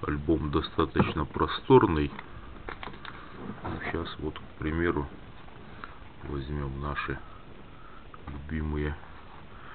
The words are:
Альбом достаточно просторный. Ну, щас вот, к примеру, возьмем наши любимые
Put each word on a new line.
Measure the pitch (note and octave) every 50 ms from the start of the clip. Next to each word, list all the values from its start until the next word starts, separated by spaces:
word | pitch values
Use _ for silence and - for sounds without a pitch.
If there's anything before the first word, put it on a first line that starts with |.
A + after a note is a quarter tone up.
Альбом | - - D2+ D2 C#2+ D#2+ E2+ D2+ D2+ D2+
достаточно | D2 E2+ D#2 - - - E2 D2+ - D#2+ - - - E2 D2+
просторный. | - - - D#2+ D2+ - - - - C3 B2+ A#2 G2+ E2+ D2 D2 C#2+ - - - - - - - - - - - - - - - - - - - - - - - - - - - - - - -
Ну, | - F2 - - -
щас | - E2 E2+ - - -
вот, | D2+ D#2 - -
к | - - - -
примеру, | - D#2 D#2 E2 E2+ F2 D#2+ D2 D2 C#2+ - - - - - - - - - - - - - - - - - - - - - - -
возьмем | D2 C#2+ C#2+ C2+ C#2 D2 D2 C#2+ C#2 C2+ C#2
наши | C#2+ C#2+ C#2+ - - - C#2+ C#2 - - - - - - - - - - - - - - - - - - - - - -
любимые | - D2 C#2+ D2+ D#2+ D#2 D2+ D2+ D2+ D2+ D2 D2+ D2 - - - - - - - - - - - - - - - -